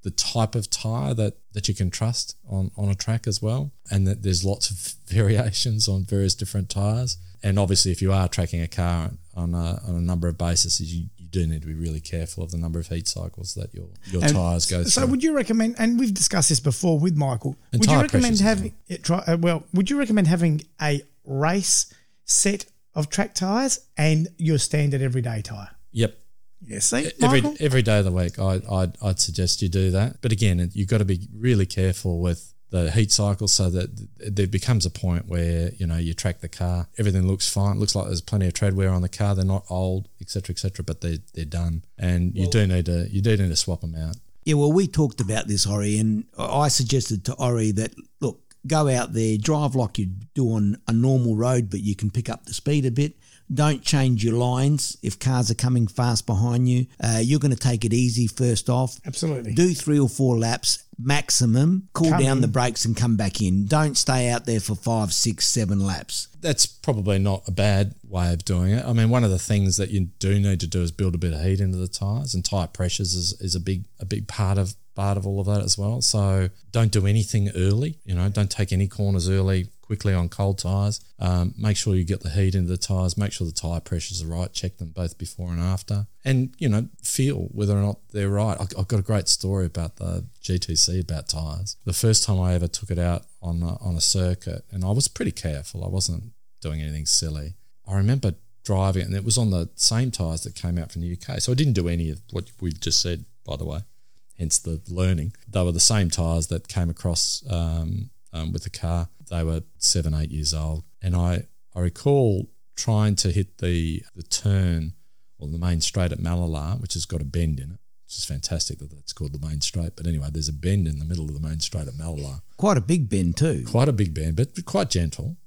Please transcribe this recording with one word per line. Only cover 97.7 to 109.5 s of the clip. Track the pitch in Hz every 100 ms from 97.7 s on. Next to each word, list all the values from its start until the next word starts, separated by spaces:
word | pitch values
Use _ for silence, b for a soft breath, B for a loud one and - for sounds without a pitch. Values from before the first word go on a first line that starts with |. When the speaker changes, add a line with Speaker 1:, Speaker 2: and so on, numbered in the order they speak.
| - -
Speaker 1:
I | 98
remember | 98 135 110 80 - -
driving | - 95 95 95
it, | -
and |
it | 98
was | 104 117
on | 113
the | 92 82 -
same | - 113 127
tyres | - 82 82
that | - -
came | 87 87
out | 80
from | -
the | 85
U | 87
K. | - 87
So | -
I |
didn't | 127 151
do | 101 85
any | 85 82
of | 76 -
what | - - -
we've | 90 78
just | - 87
said, | 90 85 - -
by | - 73
the |
way, | 78 73 104 - - - - -
hence | 82 -
the | - 80 -
learning. | 87 92 90 76 - -
They | 101
were | 87
the | 85
same | - 110 90
tyres | - 82 82 80
that | 82 -
came | - 85
across, | 80 92 82 - - 139
um, | 87 82 82 80 95 110 - - 82
um, | 80
with | 90
the | -
car. | - 82 85 82 - -
They | 85
were | 80